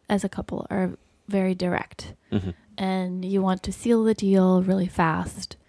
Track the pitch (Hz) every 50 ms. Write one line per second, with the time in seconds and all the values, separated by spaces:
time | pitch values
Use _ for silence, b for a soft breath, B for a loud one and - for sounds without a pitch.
0 | _ - 208 190 - 196 - - 202 - 180 - - - 196 190 185 180 185 -
1 | _ _ _ _ _ - 208 190 185 185 185 180 180 180 - - - - - -
2 | - - - - _ _ - 101 92 92 82 b b b - - 190 190 190 185
3 | 185 180 180 185 185 190 196 196 190 185 185 185 - 190 - - - 233 233 226
4 | 220 220 214 - 202 190 196 190 185 185 185 180 185 190 190 196 175 185 - -
5 | 170 160 160 180 170 - - 196 - - - b b